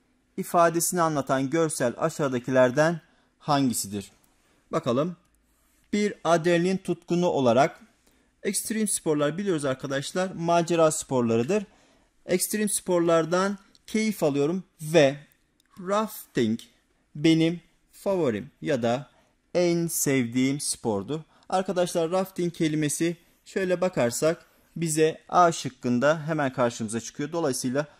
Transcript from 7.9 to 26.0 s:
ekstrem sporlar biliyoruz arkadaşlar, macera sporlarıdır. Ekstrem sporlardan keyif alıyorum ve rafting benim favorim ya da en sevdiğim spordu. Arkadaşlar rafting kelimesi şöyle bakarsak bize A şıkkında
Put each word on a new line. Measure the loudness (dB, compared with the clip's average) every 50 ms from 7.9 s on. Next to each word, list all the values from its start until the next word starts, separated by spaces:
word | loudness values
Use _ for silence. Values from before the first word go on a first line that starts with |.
| _ _ _ _ _ _ _ _ _ _
ekstrem | -6 -6 -4 -4 -6 -4 -4 -2 -2 -2
sporlar | -4 -4 -2 -2 0 0 0 -2 -2 -4
biliyoruz | -2 -2 -2 -2 -2
arkadaşlar, | -4 -4 -4 -6 -6 -6 -6 -6 -6 -4 -4 -4 -4
macera | -6 -4 0 2 2 2 2 2 4 4 4 4
sporlarıdır. | 4 0 -4 -2 0 2 2 2 2 2 2 2 0 -2 -2 -6 _ _ _ _ _ _ _ _ _ _ -6
Ekstrem | -2 -2 -2 -2 -2 -2 -2 -2 -2
sporlardan | -2 -4 -2 0 0 2 4 4 4 2 2 2 0 0 0 0 -2 -6 _ _ _ _ _
keyif | -4 -2 -2 0 0 -2 0
alıyorum | 0 0 2 2 0 0 0 -2 -6 _ _ -16
ve | -4 2 6 6 6 6 4 -2 -14 _ _ _ _ _ _ _ _ _ _ -12
rafting | -6 -4 -2 -2 -2 -4 -8 -14 -14 _ 0 0 2 2 0 -2 -6 -14 _ _ _ _ _ _ _ _ -6
benim | 0 4 4 4 6 4 2 0 -4 _ _ _ _ _ _
favorim | _ -8 -4 -2 0 0 0 0 0 -2 -6 -10 _ -10
ya | -4 -2 -2 0
da | 0 0 -2 -2 -4 -10 _ _ _ _ _ _ _ _ -2
en | 0 2 2 2 0 -2
sevdiğim | -2 -2 -2 0 0 2 2 0 0 0 0 0 0 0 -2
spordu. | -4 -6 -8 -6 -4 -2 -2 -2 -2 -6 -8 -10 -10 _ _ _ _ -4
Arkadaşlar | -2 -2 -2 -2 -2 -2 -2 -2 0 -2 -2 -2
rafting | -2 -2 -4 -4 -4 -4 -4 -4
kelimesi | -2 -2 -2 0 0 0 -2 -2 -2 -2 -2 -2 -4 -6 _ _ _ _ _
şöyle | -8 -6 -4 -2 0 0 0
bakarsak | 0 -2 0 0 0 0 0 0 0 0 0 -2 -8 _ _ _ _ _ -8
bize | -6 -4 -2 2 2 2 2 0 -4 _ 0
A | 4 4 4 4
şıkkında | 4 0 -8 -10 -10 _ -4 -2 0 2